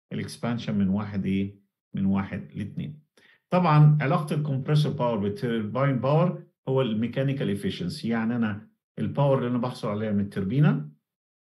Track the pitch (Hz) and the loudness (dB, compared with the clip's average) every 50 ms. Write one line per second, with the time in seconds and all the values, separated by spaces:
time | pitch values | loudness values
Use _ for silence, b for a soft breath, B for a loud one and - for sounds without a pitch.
0 | _ _ - 110 101 101 - - - 117 120 113 - - 107 101 98 92 95 104 | _ _ -8 -6 -6 -8 -8 -6 -4 -4 -4 -4 -4 -2 0 0 2 2 2 0
1 | 107 101 101 98 92 95 98 95 98 98 - - _ _ _ _ _ _ - 98 | -2 -4 -4 -4 -2 0 0 0 -2 -4 -6 -14 _ _ _ _ _ _ -4 -2
2 | 98 98 98 98 98 - - - - - - 98 104 101 - - - - - - | 0 2 2 0 -2 -4 -8 -10 -10 -10 -10 -10 -10 -8 -8 -8 -10 -10 -10 -14
3 | _ _ _ b b b b b b _ 175 180 180 160 151 151 151 151 151 - | _ _ _ b b b b b b _ 0 2 4 6 8 8 8 8 8 6
4 | 131 135 175 180 151 - 180 147 147 151 139 127 - - 151 147 147 139 - - | 2 2 0 0 0 -2 -2 -2 -2 -2 -2 -4 0 2 2 2 2 2 0 0
5 | 123 120 117 101 98 101 98 - - 120 117 113 107 104 110 127 139 139 135 113 | 0 0 0 0 -2 -2 -2 -2 -4 -2 -2 -2 -4 -2 -2 0 0 0 0 0
6 | 110 135 147 160 175 180 - - - _ _ _ _ - 131 131 123 110 110 107 | 0 2 2 4 2 2 0 -4 -12 _ _ _ _ -2 0 0 0 0 0 -2
7 | 120 - - 139 135 139 131 - - 98 101 101 - 95 87 - 90 87 - - | -2 -2 -2 -2 -2 -2 -2 -2 -2 -2 -2 -2 -4 -4 -4 -4 -6 -6 -6 -6
8 | - 113 117 113 113 113 120 120 113 107 101 104 - - _ _ _ _ _ - | -4 -2 -2 -2 -2 -2 0 0 -2 -2 -4 -6 -10 -18 _ _ _ _ _ -6
9 | 113 101 101 - 143 143 135 123 120 120 123 120 117 123 - - - 113 104 104 | -6 -4 0 0 2 2 2 2 0 0 -2 -2 -2 -4 -6 -6 -6 -4 -4 -4
10 | 110 107 101 101 98 101 - 104 95 95 120 143 151 - - - - - - _ | -2 0 0 0 -2 -2 -4 -4 -4 0 2 4 6 4 4 2 -2 -8 -14 _
11 | _ _ _ _ _ _ _ _ | _ _ _ _ _ _ _ _